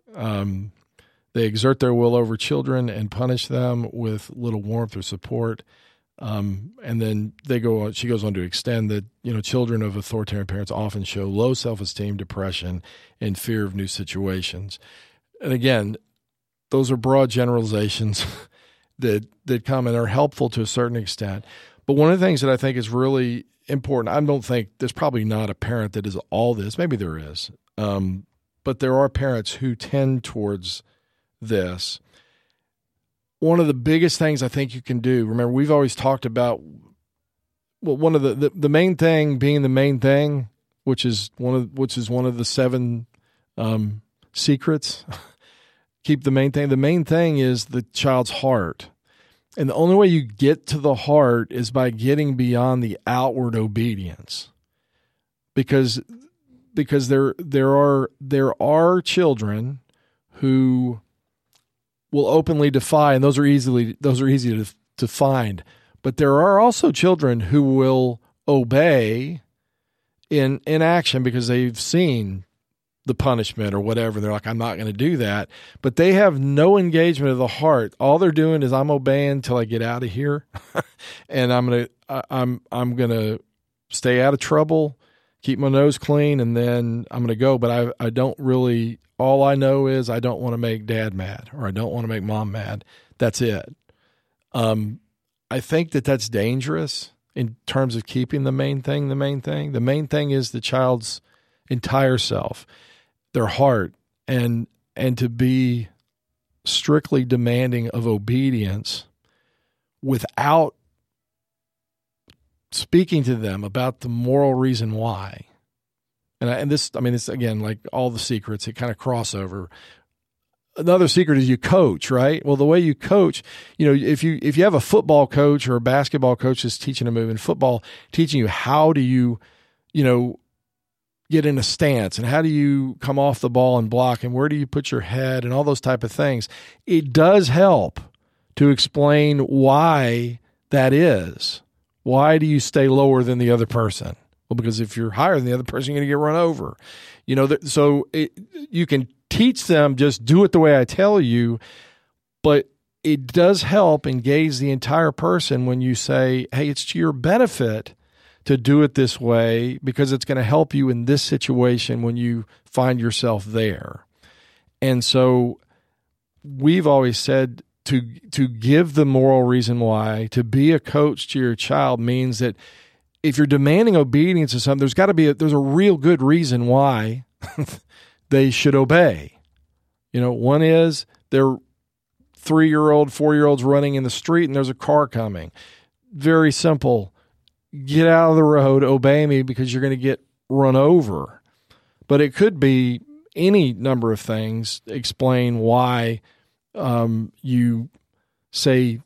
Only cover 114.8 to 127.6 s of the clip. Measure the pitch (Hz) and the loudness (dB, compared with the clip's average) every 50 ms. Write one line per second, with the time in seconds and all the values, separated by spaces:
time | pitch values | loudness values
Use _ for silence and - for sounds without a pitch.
114.8 | 113 110 107 110 110 117 101 95 98 98 - - - _ _ _ _ _ _ _ | -4 -4 -6 -6 -6 -6 -6 -8 -10 -14 -16 -18 -20 _ _ _ _ _ _ _
115.8 | _ _ _ _ _ _ _ _ _ _ _ - 123 120 123 - 147 143 147 147 | _ _ _ _ _ _ _ _ _ _ _ -6 -4 -4 -2 -2 -2 -2 -2 -2
116.8 | - - - - 127 120 120 117 - - 113 131 120 113 110 107 107 107 107 107 | -2 -4 -6 -4 -4 -2 -2 -4 -4 -6 -6 -4 -4 -4 -4 -4 -6 -6 -8 -10
117.8 | - - - 131 127 123 117 110 - - 127 107 - - 107 101 - 117 110 - | -10 -10 -6 -4 -4 -4 -4 -6 -6 -6 -6 -6 -6 -8 -10 -10 -10 -12 -10 -8
118.8 | 127 120 107 - - 135 123 117 113 - - 98 95 92 92 98 90 87 _ - | -8 -8 -8 -8 -6 -6 -4 -4 -4 -6 -8 -8 -10 -10 -10 -12 -14 -16 _ -20
119.8 | - - - _ _ _ _ _ _ _ _ _ _ _ _ _ _ _ - - | -20 -20 -20 _ _ _ _ _ _ _ _ _ _ _ _ _ _ _ -10 -2
120.8 | 151 175 180 185 180 151 - 180 185 151 147 135 131 127 127 117 - - 185 190 | 2 4 6 6 6 4 4 4 4 4 4 4 4 4 2 2 2 2 4 4
121.8 | 175 123 90 76 - - 127 123 127 139 160 - - 143 143 135 143 151 165 180 | 4 4 2 0 -4 -2 0 2 2 2 0 0 0 0 0 2 4 4 4 4
122.8 | 175 156 135 - - - 190 208 185 160 - - - - - - - - _ - | 4 2 0 -2 -2 0 2 4 4 2 0 -4 -10 -18 -20 -20 -20 -12 _ 0
123.8 | 156 147 139 143 - 147 151 127 156 165 160 - - 143 131 156 185 208 175 135 | 2 4 4 4 2 2 0 0 0 -2 -2 -2 -2 -2 2 4 4 4 4 2
124.8 | - - - 214 202 151 156 143 139 - - 135 143 147 143 143 - 123 123 120 | 0 2 2 2 4 4 4 4 4 4 2 2 2 4 2 2 0 -2 -2 -2
125.8 | 117 127 131 143 139 - - 143 131 127 123 - - 131 127 - - 117 - - | 0 0 0 0 0 0 -2 0 0 0 0 2 0 -2 -2 -2 -4 -6 -6 -8
126.8 | - 151 131 - 127 120 113 113 113 113 113 107 - - 165 - | -8 -8 -6 -6 -4 -4 -4 -4 -4 -4 -6 -6 -4 -4 -2 0